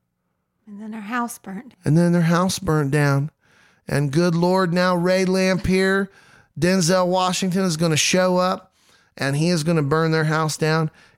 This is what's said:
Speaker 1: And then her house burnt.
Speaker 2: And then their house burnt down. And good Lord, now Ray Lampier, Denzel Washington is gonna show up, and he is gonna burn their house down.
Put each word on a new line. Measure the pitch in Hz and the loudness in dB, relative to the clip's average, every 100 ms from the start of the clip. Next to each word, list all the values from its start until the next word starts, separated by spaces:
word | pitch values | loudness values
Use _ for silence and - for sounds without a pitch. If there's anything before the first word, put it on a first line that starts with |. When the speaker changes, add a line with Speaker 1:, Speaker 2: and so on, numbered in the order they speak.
| _ _ _ _ _ _ - | _ _ _ _ _ _ -20
Speaker 1:
And | 202 | -16
then | 220 | -14
her | 220 | -14
house | 202 247 240 - | -8 -6 -6 -8
burnt. | - 190 262 - | -14 -14 -14 -8
Speaker 2:
And | - 156 | 0 2
then | 175 | 4
their | 175 | 2
house | 165 170 185 - | 2 2 0 -2
burnt | 190 156 139 | -2 0 0
down. | 147 143 139 147 - _ _ _ _ - | 0 2 0 -2 -8 _ _ _ _ -6
And | 139 143 | -2 0
good | 143 175 170 | 0 0 2
Lord, | 175 190 185 | 2 2 2
now | 175 180 180 | 0 0 0
Ray | 175 185 185 | 0 0 0
Lampier, | 185 185 190 - 185 190 196 196 - - - _ - | 0 0 0 0 0 2 0 -2 -8 -20 -20 _ -2
Denzel | 170 190 160 185 180 | 0 2 2 2 2
Washington | 185 185 180 190 180 | 0 0 -2 -2 -2
is | 190 156 | -2 -2
gonna | 170 151 | 0 0
show | - 185 185 180 | 0 2 2 2
up, | 180 190 - _ _ _ _ - | 0 -4 -10 _ _ _ _ -6
and | 135 143 | -4 0
he | 165 | 0
is | 175 | 0
gonna | 151 170 | 0 0
burn | 139 156 160 | 0 0 2
their | 160 156 | 0 0
house | 156 156 - | 0 -2 -2
down. | 156 160 160 - - | 0 0 -2 -6 -20